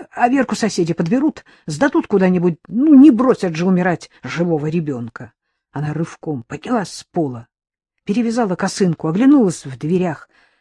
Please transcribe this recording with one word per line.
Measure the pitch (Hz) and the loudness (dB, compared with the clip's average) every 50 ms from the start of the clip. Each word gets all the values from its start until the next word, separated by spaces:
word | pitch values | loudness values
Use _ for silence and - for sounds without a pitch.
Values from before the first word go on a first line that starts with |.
| 339 - | -16 -14
а | - - 233 247 | -4 0 0 2
Верку | 262 277 247 - 220 | 2 2 0 -2 -2
соседи | - 233 196 - - 175 160 165 | -4 -4 -2 -2 -2 -2 -2 -2
подберут, | - 175 160 220 262 294 320 - - - _ _ _ _ | -2 -2 -2 0 0 0 -2 -2 -4 -10 _ _ _ _
сдадут | - 151 147 269 302 - 330 - - | -10 -4 -2 0 0 0 0 0 0
куда-нибудь, | 208 190 185 185 185 180 170 180 156 - _ - | 0 2 2 2 2 2 0 0 -2 -4 _ -8
ну, | 170 226 285 320 294 | -4 0 4 6 8
не | 254 277 311 | 10 10 8
бросят | 240 208 254 262 214 - 202 180 156 | 8 6 4 2 2 2 0 -4 -4
же | 156 175 | -2 0
умирать | 190 185 175 180 185 170 - - - _ _ - | 0 2 2 2 0 -2 -4 -6 -12 _ _ -14
живого | 127 131 156 175 175 165 147 143 156 | -8 -6 -4 -2 -2 -2 -2 -2 -2
ребенка. | 151 175 156 147 135 120 120 113 - - 120 110 _ _ _ _ _ _ _ _ | -4 -4 -4 -4 -6 -8 -10 -12 -14 -16 -18 -20 _ _ _ _ _ _ _ _
Она | - 147 151 151 151 | -10 -8 -6 -6 -4
рывком | 156 165 - - - - 160 151 123 - | -6 -6 -8 -10 -12 -10 -8 -8 -8 -8
поднялась | - 147 147 - 214 254 226 180 - | -12 -14 -12 -6 -4 -4 -4 -4 -6
с | - - - | -10 -16 -16
пола, | _ - 180 160 139 123 113 117 _ _ _ _ _ _ _ _ _ _ _ _ | _ -4 -4 -4 -4 -4 -10 -14 _ _ _ _ _ _ _ _ _ _ _ _
перевязала | - 202 240 226 233 226 247 233 190 180 | -4 -2 -2 -2 -2 -2 -2 -2 -2 -2
косынку, | - 196 185 - - 202 180 151 - - 156 | -2 -4 -4 -2 0 0 0 0 -2 -4 -4
оглянулась | 160 196 262 269 302 277 226 185 - - - | 0 2 4 4 6 6 4 2 0 -4 -8
в | 139 131 - | -16 -12 -8
дверях. | 147 156 185 175 180 175 147 - - - _ _ _ _ _ _ | -4 -2 -2 0 0 -2 -6 -8 -14 -20 _ _ _ _ _ _